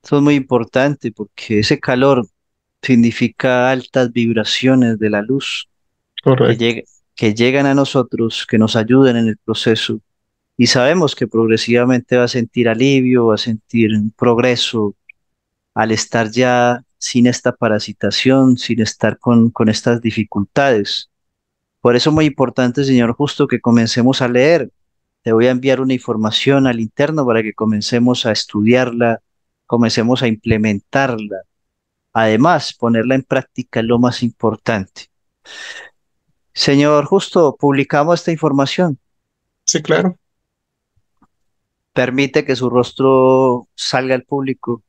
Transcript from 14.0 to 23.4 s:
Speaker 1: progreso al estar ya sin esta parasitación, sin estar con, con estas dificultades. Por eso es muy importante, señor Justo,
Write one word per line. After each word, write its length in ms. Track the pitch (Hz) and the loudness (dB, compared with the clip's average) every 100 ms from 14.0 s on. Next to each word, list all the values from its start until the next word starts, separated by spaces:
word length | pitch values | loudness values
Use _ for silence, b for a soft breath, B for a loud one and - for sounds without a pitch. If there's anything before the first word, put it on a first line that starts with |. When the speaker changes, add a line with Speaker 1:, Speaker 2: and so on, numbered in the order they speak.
| 107 | -4
Speaker 1:
progreso 840 | _ 120 117 127 120 - 117 104 - _ _ _ _ _ _ _ | _ 0 2 0 -2 -4 -4 -4 -6 _ _ _ _ _ _ _
al 180 | - 110 | -4 -2
estar 380 | 110 - 120 110 | -2 -2 -4 -2
ya 540 | 117 127 123 123 123 _ _ | 0 0 2 0 -2 _ _
sin 300 | - 123 123 | -4 2 2
esta 280 | 123 127 - | 2 -4 -2
parasitación, 1040 | 117 104 - 104 104 - 127 135 131 123 | -2 -2 -4 -6 -4 -2 0 2 2 0
sin 240 | - 117 | -2 -4
estar 360 | 110 - 110 107 | -4 -2 -4 -2
con, 320 | 123 117 117 | 2 2 2
con 180 | - 110 | 2 -2
estas 320 | 107 - 117 | 0 -2 -2
dificultades. 1080 | 113 113 104 104 98 - 139 113 101 - - _ _ _ _ _ _ _ | -2 -4 -6 -6 -4 -2 0 0 -2 -8 -12 _ _ _ _ _ _ _
Por 160 | 120 120 | 0 2
eso 140 | 156 | 2
es 40 | |
muy 120 | 156 151 | 2 0
importante, 580 | 135 127 - 123 120 | 0 -4 0 -2 -2
señor 300 | 139 127 117 | 0 2 0
Justo, 340 | 120 147 - | -2 -6 -2